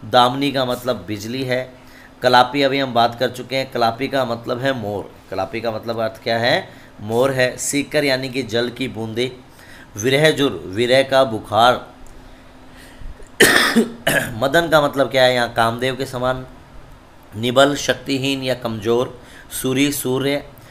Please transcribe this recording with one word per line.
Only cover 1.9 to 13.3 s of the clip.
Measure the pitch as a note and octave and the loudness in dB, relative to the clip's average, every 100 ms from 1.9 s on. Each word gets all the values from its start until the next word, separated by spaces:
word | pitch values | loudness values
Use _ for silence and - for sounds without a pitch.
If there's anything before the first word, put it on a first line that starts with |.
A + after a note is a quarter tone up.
| - - - | -20 -20 -2
कलापी | B2+ B2 B2+ C#3+ | 4 6 6 4
अभी | C#3 C#3 | 2 2
हम | C3 | 0
बात | A#2 A#2 - | 2 2 2
कर | B2+ | -4
चुके | A2+ A#2 C3 | -4 -6 -6
हैं। | C3 | -4
कलापी | A#2+ A#2 A#2 C3+ | 0 0 0 -2
का | C#3 | -2
मतलब | B2 A#2 A#2+ B2 | -2 -4 -6 -4
है | C3+ | -4
मोर। | C3 G#2 G2+ D#2 - - | -4 -4 -6 -8 -14 -10
कलापी | F#2+ F#2+ A#2 | -6 -4 -4
का | A2+ | -6
मतलब | G#2+ A2 A2+ | -6 -6 -4
अर्थ | A2 - | -4 -4
क्या | A#2+ A2+ | -4 0
है? | A#2+ E3 F#3 - - - | 2 0 -4 -16 -20 -14
मोर | G#2 A2+ C3+ | -2 0 2
है। | C3 B2+ A#2+ | 2 0 0
सीकर | - C#3+ C#3 D3+ | -4 -2 -2 0
यानी | C#3+ C3 C3 | 0 0 -2
कि | B2 | -6
जल | A#2 A2+ A#2+ | -2 -2 -2
की | A#2 C3 | -4 -6
बूंदे। | G#2 A2 A2 C3 - - - - - - A2 | -6 -6 -4 -4 -6 -20 -20 -20 -20 -16 -4
विरह | A#2 C3+ D#3 | 0 4 4
जुर, | D3+ C#3 | 4 0
विरह | F2+ F2 F#2+ A#2+ C3 | 0 -6 -2 2 4
का | C3 C3+ | 4 2
बुखार। | C3 A2 F#2+ G#2+ A#2+ B2+ - - - - - - - - - - - - - - - | 2 -2 -2 4 4 4 -2 -20 -20 -20 -20 -20 -20 -20 -20 -20 -20 -14 -14 -14 -6